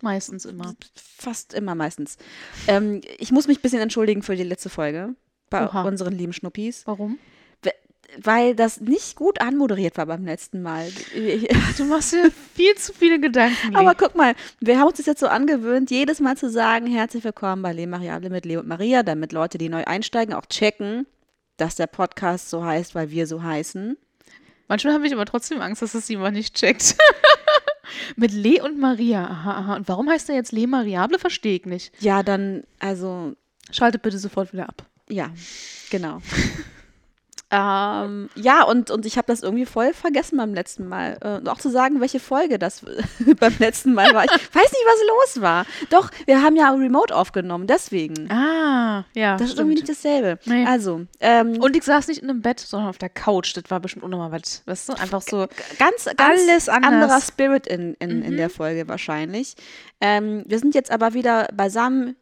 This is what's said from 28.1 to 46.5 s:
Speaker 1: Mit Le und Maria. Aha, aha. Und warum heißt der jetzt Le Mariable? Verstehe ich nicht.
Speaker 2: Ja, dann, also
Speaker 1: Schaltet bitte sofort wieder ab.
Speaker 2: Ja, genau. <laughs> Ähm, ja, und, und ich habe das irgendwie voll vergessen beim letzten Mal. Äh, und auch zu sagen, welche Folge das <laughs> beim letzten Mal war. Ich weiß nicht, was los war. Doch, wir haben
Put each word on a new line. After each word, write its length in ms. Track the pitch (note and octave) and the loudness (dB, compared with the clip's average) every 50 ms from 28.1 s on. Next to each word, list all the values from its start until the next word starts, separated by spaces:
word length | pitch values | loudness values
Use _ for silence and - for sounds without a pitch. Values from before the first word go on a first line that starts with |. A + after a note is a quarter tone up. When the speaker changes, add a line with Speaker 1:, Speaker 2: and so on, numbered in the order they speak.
| - | -4
Speaker 1:
Mit 160 | - A#3 A3+ G3 | 0 0 0 2
Le 300 | G#3 G3+ A3 D4+ - - | 2 4 4 4 4 4
und 160 | C#4+ D#4 C#4+ | 0 -4 0
Maria. 460 | C4+ C4 B3+ G#3+ A#3+ A#3 A3+ G3 F3+ | 0 0 2 2 2 0 0 0 -2
Aha, 240 | - F#3 D#3+ D#3+ G3+ G3+ G3+ | -4 -8 -8 -6 -6 -6 -4
aha. 180 | G3 G3 G3+ | -4 -6 -6
Und 100 | G3 G3+ - | -6 -4 -4
warum 200 | F#3 F3+ B3 D4 | -4 -2 0 0
heißt 180 | E4 D#4 - - | 0 0 0 -2
der 40 | D4 | -4
jetzt 160 | C4 A#3 - - | -4 -4 -2 -2
Le 140 | A3 A3+ | -2 0
Mariable? 520 | A#3+ C4 C4 A#3 G#3 F#3+ F3 F#3 A#3 E4 F4+ | 0 0 0 -2 -2 0 0 0 0 0 0
Verstehe 380 | - F4+ - - - G#3+ G3 | 0 -2 -4 -2 -2 -2 -2
ich 100 | F3+ - | -2 -4
nicht. 260 | F#3 F3+ F3+ - - _ - | -6 -10 -10 -10 -12 _ -2
Speaker 2:
Ja, 220 | G3+ G#3+ G3 G3 G3 | 0 2 2 2 2
dann, 420 | G3 G3 F#3+ G3 G3 F#3+ E3+ - _ _ - | 0 0 -2 -2 -4 -6 -8 -12 _ _ -8
also 560 | - G3 G3 F3+ F3+ F#3+ F#3 F3+ E3+ D3 - _ _ _ _ _ _ - | -6 -6 -6 -6 -6 -8 -8 -8 -8 -10 -12 _ _ _ _ _ _ -10
Speaker 1:
Schaltet 300 | - - B3 A#3 A#3 A3+ - | -4 0 2 2 2 0 -4
bitte 160 | A3 G3 G3 | -6 -6 -6
sofort 340 | F#3+ G3+ - - G3 F#3 - | -8 -8 -6 -6 -6 -6 -6
wieder 120 | F#3 F3 - | -12 -12 -12
ab. 140 | - - - _ _ _ _ - | -14 -20 -20 _ _ _ _ -10
Speaker 2:
Ja, 200 | A3 G3 D3+ - E3 E3+ E3+ - - - - - - - - - | -8 -8 -8 -8 -10 -16 -20 -20 -18 -18 -18 -18 -18 -18 -14 -8
genau. 320 | - F#3+ F3 D#3 D#3 E3+ F3+ | -6 -6 -6 -6 -10 -10 -12
<laughs> 80 | - - - - - - - D#4 - - - - _ _ _ _ _ _ _ _ _ _ - - - | -6 -4 -2 -2 -2 -4 -8 -14 -16 -20 -20 -20 _ _ _ _ _ _ _ _ _ _ -20 -8 -2
Ähm, 800 | - G3+ G3 G3+ G3 G3 G3+ G#3 G#3 G3+ G3+ G3+ G3+ G3+ G3+ - - | -2 0 0 0 0 0 -2 -2 -4 -4 -6 -6 -8 -10 -12 -12 -10
ja, 280 | - G#3 B3+ C4+ D#4+ C4+ | -2 2 4 6 6 6
und, 260 | - A3+ B3 A#3 - | 6 4 2 0 0
und 160 | - A#3 G#3+ | -4 -6 -4
ich 100 | A3 - | -4 -4
habe 100 | B3+ A#3 - | -4 -2 -2
das 140 | A#3 A#3 - | -2 -2 -2
irgendwie 220 | - G#3 A#3+ B3+ | -4 -2 -2 -4
voll 300 | A#3+ - A3+ A#3 C4+ E4+ | -4 -2 -2 0 0 0
vergessen 420 | - - E4+ C#4+ C#4+ D#4+ - - | -2 -2 -2 0 0 -2 0 -2
beim 160 | C#4 A#3 G#3+ G3+ | -2 -2 -2 -4
letzten 340 | F3+ F#3 - - - F#3+ | -6 -8 -8 -10 -12 -12
Mal. 300 | F3+ F#3 F#3 F3+ E3 - - - | -10 -8 -6 -6 -6 -8 -8 -8
Äh, 140 | G#3+ G#3 G3 | -8 -8 -6
und 100 | - - | -4 -6
auch 80 | - | -6
zu 140 | - - C#4+ | -4 -2 -2
sagen, 280 | A#3+ B3+ B3+ C4 D4 C#4 A#3+ | 2 2 2 2 2 0 0
welche 180 | C4+ - C4 | 0 -2 -4
Folge 380 | - - C4 C4+ E4 E4 C4 G3 | -4 -2 -2 0 0 0 0 -2
das 260 | F#3+ F#3+ - - - - - - A3 - | -2 -4 -6 -8 -16 -12 -8 -8 -8 -6
<laughs> 300 | - - A#3 A#3 D#4+ - | -4 0 6 6 6 8
beim 140 | - A3+ A3 - | 6 4 4 4
letzten 360 | A3+ A3+ A#3 - - C4+ B3 | 2 2 0 0 2 2 4
Mal 180 | - D4 - B3+ | 6 8 6 6
war. 140 | A3 F#3+ | 6 4
Ich 40 | - - | 4 2
weiß 100 | E4+ - - - D4+ G4 C#5+ | 2 0 0 4 4 6 6
nicht, 140 | - C5+ A#4 | 4 4 4
was 500 | A4+ A4+ A4 A4 G#4+ A4 A#4 C5+ C5 - | 4 6 6 4 4 4 4 4 2 2
los 60 | C4 G#3 | 0 2
war. 220 | F3 E3 F3 F3+ - - - D#4+ - | 2 2 2 0 -4 -8 -12 -2 4
Doch, 220 | - F4+ G4 - - - D#4 | 4 4 4 4 -4 -6 2
wir 160 | - C4+ C4+ C#4 | 4 4 6 6
haben 140 | D#4 | 6